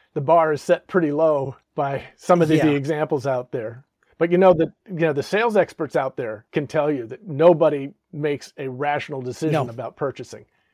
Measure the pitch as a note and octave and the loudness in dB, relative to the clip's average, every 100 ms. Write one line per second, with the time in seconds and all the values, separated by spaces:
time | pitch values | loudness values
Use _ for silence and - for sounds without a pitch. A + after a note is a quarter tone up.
0 | _ D#3 C#3 E3+ D#3 D3 - F3 - F#3+ | _ -6 2 4 4 0 0 -2 0 0
1 | D#3 D3 D#3+ C#3+ C3+ - _ - C#3 C3+ | 0 2 2 0 -4 -10 _ -8 -6 -6
2 | - _ - F3+ D#3 D#3+ D#3 C#3+ C3+ D3+ | -10 _ 2 4 4 4 4 2 0 -2
3 | D3+ D3 C3+ B2+ B2+ C3+ A2 A#2 - _ | -2 -2 -2 -4 -4 -8 -8 -12 -20 _
4 | _ - E3+ F3 F#3+ E3+ D#3 - - E3+ | _ -4 0 6 6 6 2 -4 -12 -2
5 | D#3+ C#3+ C3 G3+ A#3 G#3 E3 - D3+ D#3 | -2 -2 -2 -2 2 2 0 -4 -4 -4
6 | C3+ - A#2+ G#2+ - D#3 C#3+ D#3 D3 C#3+ | -4 -6 -10 -10 -8 -6 -4 -2 -2 -2
7 | A2+ B2+ G#3 C#3 E3 D#3+ D#3 C#3+ C#3 - | -6 -14 -10 4 6 6 4 0 -6 -14
8 | _ D3 D3 C#3+ - - C3+ B2+ C#3+ D3 | _ -8 -6 -6 -8 -12 -10 -6 -6 -6
9 | - C3+ B2+ A#2 D#3+ D3+ A#2+ A#2 A#2 - | -6 -10 -10 -6 -2 -2 -4 -8 -12 -8
10 | C#3 - A#2+ A2 A2+ _ _ | -8 -8 -14 -18 -20 _ _